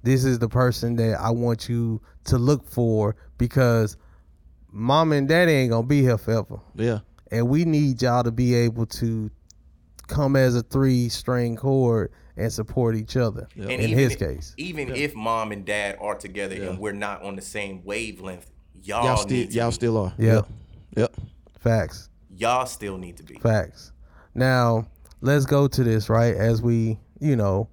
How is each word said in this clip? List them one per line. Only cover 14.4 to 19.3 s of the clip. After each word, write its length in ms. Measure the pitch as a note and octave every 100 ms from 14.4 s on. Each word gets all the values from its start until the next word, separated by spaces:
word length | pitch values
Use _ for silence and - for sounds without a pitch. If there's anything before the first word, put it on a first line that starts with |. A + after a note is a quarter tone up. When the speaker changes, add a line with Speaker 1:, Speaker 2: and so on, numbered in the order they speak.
| D2+ -
Speaker 3:
even 300 | F3 D#3 C3+
Speaker 2:
Yeah. 60 | B2+
Speaker 3:
if 200 | C#3+ B2+
mom 360 | A2 A2+ G#2+
and 140 | G#2 F#2+
dad 320 | G#2 G2+ F#2
are 160 | G2+ G2
together 400 | G2 F#2+ F#2+ F#2+
Speaker 2:
Yeah. 140 | F#2+
Speaker 3:
and 100 | F#2
we're 140 | G#2
not 280 | G2+ G#2 G2
on 120 | G2 G2
the 60 |
same 420 | - G#2+ G2 F#2+
wavelength, 680 | F2 G#2+ A2+ F2+ F#2+ F2+ - - _ -
y'all 240 | F#2+ G#2 A#2+
Speaker 2:
Y'all 120 | A2+
still, 140 | G2+